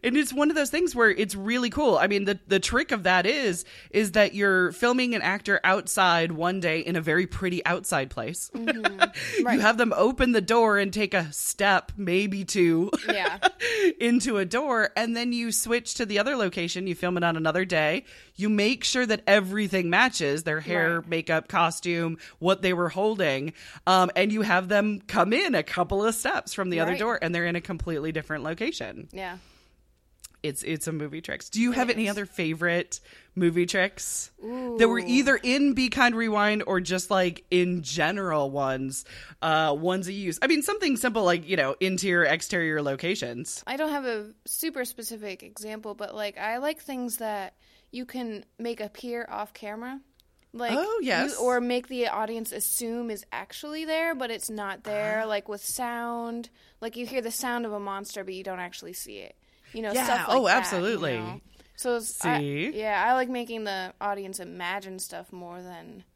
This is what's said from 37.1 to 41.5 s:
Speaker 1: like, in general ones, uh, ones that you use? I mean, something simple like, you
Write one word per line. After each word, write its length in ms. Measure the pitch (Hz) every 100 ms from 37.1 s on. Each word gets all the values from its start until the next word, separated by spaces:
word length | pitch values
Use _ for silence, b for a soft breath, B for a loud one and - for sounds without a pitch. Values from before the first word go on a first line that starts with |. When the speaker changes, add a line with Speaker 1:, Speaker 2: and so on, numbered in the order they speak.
Speaker 1:
like, 340 | 190 180 170 _
in 320 | 180 180 180
general 680 | 135 151 156 202 185 156 139
ones, 540 | 139 135 131 135 131 B B B B
uh, 320 | 160 156 156 147
ones 300 | 170 185 180
that 60 |
you 80 | 196
use? 140 | 190 156
I 40 | 262
mean, 160 | 311
something 340 | 294 427 359 240
simple 280 | 247 226
like, 240 | 180 175
you 80 | 160